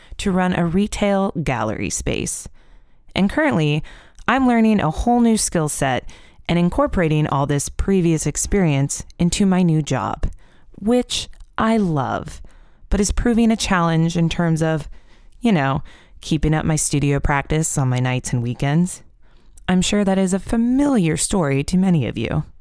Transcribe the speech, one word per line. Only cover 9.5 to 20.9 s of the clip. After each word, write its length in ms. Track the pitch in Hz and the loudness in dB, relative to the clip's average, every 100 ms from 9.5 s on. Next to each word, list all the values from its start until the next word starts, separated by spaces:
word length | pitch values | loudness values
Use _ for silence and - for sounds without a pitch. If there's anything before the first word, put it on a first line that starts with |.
| 185 | 2
new 200 | 175 156 | 2 2
job, 480 | 147 127 104 - - - - - - - | 0 -2 -4 -4 -6 -6 -18 -20 -20 -8
which 500 | 202 247 240 - - - - - | 0 0 0 -6 -8 -14 -14 -4
I 180 | 220 226 | 0 2
love, 640 | 190 151 117 104 - - - - - - - | 2 0 -2 -4 -6 -14 -18 -20 -20 -16 -4
but 100 | 196 | 0
is 100 | 202 | 0
proving 400 | - 240 226 226 | 0 0 2 2
a 60 | 226 | 0
challenge 600 | - 185 165 160 165 170 | 0 0 2 2 2 2
in 120 | 165 | 0
terms 340 | - 170 156 | 0 0 2
of, 260 | 160 160 - - - - - - | 0 -2 -4 -14 -20 -20 -20 -4
you 100 | 233 | 0
know, 300 | 175 135 143 - - - - | 2 2 -2 -6 -16 -20 -14
keeping 340 | - 156 151 | -4 -2 0
up 100 | 156 | 0
my 120 | - 151 | 0 -2
studio 420 | - 147 143 139 | 0 0 0 0
practice 580 | - 143 - 156 160 - | 0 0 0 -2 -2 0
on 120 | 127 | 0
my 100 | 127 | 0
nights 340 | 127 127 - | 0 -2 -2
and 80 | 123 | -4
weekends. 600 | 120 120 139 156 180 - - - - - - - - | -4 -4 0 2 0 -4 -18 -20 -20 -20 -20 -12 -2
I'm 140 | 180 | 0
sure 220 | - 208 | 2 2
that 120 | 196 190 | 2 2
is 140 | 190 | 0
a 60 | 190 | -2
familiar 800 | - 233 240 262 285 | -2 0 2 2 2